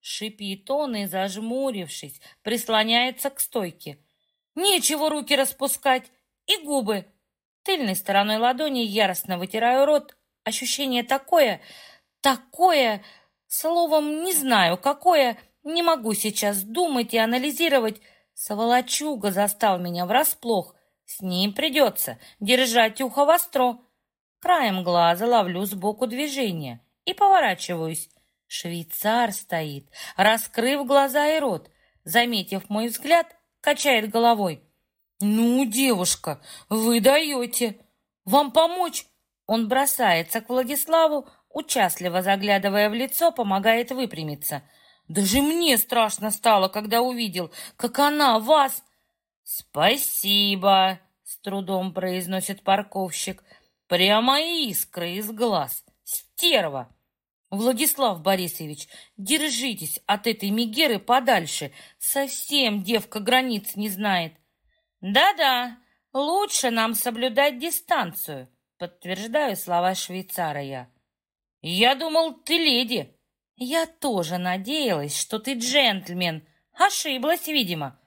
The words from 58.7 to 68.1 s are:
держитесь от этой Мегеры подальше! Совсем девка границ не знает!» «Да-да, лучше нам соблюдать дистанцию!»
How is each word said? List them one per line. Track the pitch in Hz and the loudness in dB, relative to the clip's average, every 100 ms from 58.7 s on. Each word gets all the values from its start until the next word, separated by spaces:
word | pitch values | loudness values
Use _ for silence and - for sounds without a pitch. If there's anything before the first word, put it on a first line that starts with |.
| - - - - - | -14 -18 -20 -20 -14
держитесь | 196 302 302 233 254 214 156 - - | -2 -2 0 -2 -4 -6 -8 -8 -4
от | 202 226 | -2 -2
этой | 220 196 | -4 -2
Мегеры | 208 233 214 311 214 | -2 -2 0 0 0
подальше! | - 247 254 220 160 - 147 - - _ | 2 2 4 0 0 -8 -8 -12 -20 _
Совсем | - 277 277 - - 285 247 208 | -6 -4 -4 -6 -4 0 0 -2
девка | 185 226 - 214 | -2 -4 -4 -8
границ | 208 254 262 214 196 | 0 0 2 -4 -6
не | - 208 | -6 -6
знает!» | 190 208 185 165 _ _ _ _ _ _ _ | -4 0 0 -2 _ _ _ _ _ _ _
«Да-да, | 185 202 349 403 294 254 247 240 _ _ _ | -2 2 2 4 2 0 -4 -12 _ _ _
лучше | 262 294 359 415 - 262 | -4 0 0 0 -2 0
нам | 226 226 | 0 -2
соблюдать | 226 247 226 254 226 285 247 | -2 -4 -4 -2 2 2 0
дистанцию!» | 320 - - 330 185 | -6 -8 -2 -2 -2